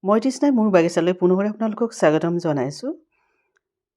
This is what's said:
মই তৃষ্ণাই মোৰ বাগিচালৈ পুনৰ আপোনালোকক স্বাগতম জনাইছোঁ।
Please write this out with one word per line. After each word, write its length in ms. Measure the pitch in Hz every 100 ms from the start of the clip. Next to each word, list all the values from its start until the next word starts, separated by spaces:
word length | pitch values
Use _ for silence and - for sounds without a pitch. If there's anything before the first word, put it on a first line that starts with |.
মই 160 | 190 214
তৃষ্ণাই 300 | 262 254 285
মোৰ 160 | 254 214
বাগিচালৈ 420 | 185 170 170 170
পুনৰ 340 | 180 180 185 202
আপোনালোকক 480 | 214 220 202 233
স্বাগতম 400 | - 165 156 170 170
জনাইছোঁ। 520 | 170 143 131 143 208 370 _ _ _ _ _ _ _ _ _